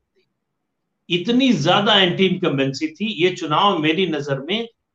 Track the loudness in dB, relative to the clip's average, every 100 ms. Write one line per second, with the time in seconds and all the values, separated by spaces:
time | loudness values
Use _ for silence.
0 | _ _ _ _ _ _ _ _ _ _
1 | -4 -2 0 2 2 2 2 2 4 2
2 | 2 2 0 0 -2 0 -2 -2 -8 -6
3 | -6 0 0 0 -2 0 2 2 0 0
4 | 0 -2 -4 -6 -4 -6 -6 _ _